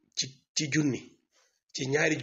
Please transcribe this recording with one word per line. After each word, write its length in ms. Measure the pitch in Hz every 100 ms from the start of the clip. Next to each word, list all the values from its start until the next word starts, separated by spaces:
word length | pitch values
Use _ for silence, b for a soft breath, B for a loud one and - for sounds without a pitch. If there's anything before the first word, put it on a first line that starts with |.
| _
ci, 100 | - 135 - _
ci 120 | - 151
junni, 300 | 151 147 110 - - _ _ _ _ _
ci 120 | - 135
ñaari 300 | 147 160 -